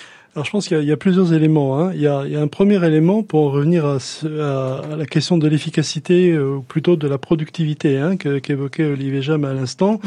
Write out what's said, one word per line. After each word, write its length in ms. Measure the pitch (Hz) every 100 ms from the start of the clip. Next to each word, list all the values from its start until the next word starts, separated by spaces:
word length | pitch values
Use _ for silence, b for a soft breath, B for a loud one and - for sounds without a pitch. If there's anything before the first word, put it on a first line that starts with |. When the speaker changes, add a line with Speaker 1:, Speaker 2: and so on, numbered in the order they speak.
| B B B 156
Speaker 1:
Alors 100 | 135
je 60 |
pense 160 | 208 -
qu'il 100 | 160
y 20 |
a, 40 |
il 40 | 147
y 40 |
a 40 | 151
plusieurs 380 | 196 180 180
éléments, 460 | 160 156 156 139 135
hein. 120 | 185 160
Il 60 |
y 60 | 147
a, 140 | 143
il 80 | 143
y 40 | 147
a 40 |
un 80 | 151
premier 380 | - 202 202 170
élément 380 | 156 165 214
pour 240 | 214 156 147
en 20 |
revenir 340 | 143 147 175 147
à 120 | 135
ce, 280 | - - 156
à, 640 | 151 147 135 131 131 147
à 20 | 151
la 120 | 147
question 320 | 160 - 175
de 80 | 151
l'efficacité, 800 | 151 165 165 147 156 - 180 180
euh, 280 | 160 135 139
ou 40 |
plutôt 340 | 127 156 156 175
de 120 | 147
la 100 | 139
productivité, 800 | - 165 156 - 151 151 160 135
hein, 180 | 156 190
que, 220 | 143 139
qu'évoquait 480 | - 143 139 - 151
Olivier 380 | 139 135 139
Jam 200 | 135 156
à 100 | 139 135
l'instant. 380 | 127 - 196
Speaker 2:
Mhm. 60 | 220